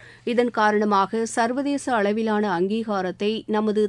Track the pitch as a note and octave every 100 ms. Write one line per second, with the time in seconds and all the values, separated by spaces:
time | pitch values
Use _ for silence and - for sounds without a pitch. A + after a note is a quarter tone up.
0 | - - - A#3 A#3+ A3+ G#3+ G#3 G#3 G3
1 | F#3+ A3+ A3+ - A#3 B3+ C#4+ C#4 - A#3
2 | G3+ G#3+ A3 G#3 G#3 E3+ F#3+ A3+ A3 G3+
3 | F#3 F3 G#3 A3 - G#3+ G#3+ G#3